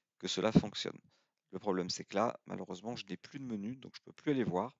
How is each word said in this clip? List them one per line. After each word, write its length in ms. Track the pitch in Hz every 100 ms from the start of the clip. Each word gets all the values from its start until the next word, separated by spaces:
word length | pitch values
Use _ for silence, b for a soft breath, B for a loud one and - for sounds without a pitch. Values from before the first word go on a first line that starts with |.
| _ _
que 100 | 92
cela 240 | - 104
fonctionne. 460 | 110 107 - - - - b b _ _
Le 100 | 95
problème, 280 | 101 92 90
c'est 160 | -
que 120 | 92 98
là, 240 | 117 - -
malheureusement, 500 | 95 92 92 107 120
je 100 | -
n'ai 100 | 92
plus 220 | - 143
de 60 |
menu, 320 | 131 107 101 131
donc 180 | 92
je 80 | -
peux 100 | -
plus 200 | - -
aller 100 | 139
voir. 340 | 101 90 117